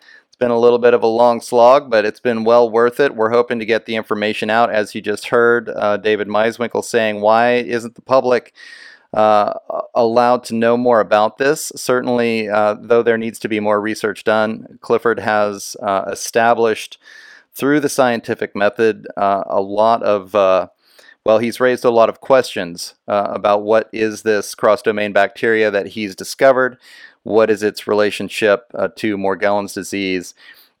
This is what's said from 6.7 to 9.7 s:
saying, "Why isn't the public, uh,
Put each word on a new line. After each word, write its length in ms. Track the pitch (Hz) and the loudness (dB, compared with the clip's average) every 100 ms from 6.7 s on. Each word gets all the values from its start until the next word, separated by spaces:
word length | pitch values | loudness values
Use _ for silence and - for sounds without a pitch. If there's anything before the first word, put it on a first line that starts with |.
| 107 | -6
saying, 380 | - 117 110 104 | -2 -2 0 0
"Why 300 | 107 113 120 123 | 2 4 4 0
isn't 360 | 117 117 117 | -2 -6 -8
the 80 | - | -10
public, 500 | - 131 123 120 - _ - - - - _ | 0 0 2 0 -2 _ -20 -20 -20 -20 _
uh, 400 | 107 107 104 104 - - | 0 2 4 2 -4 -10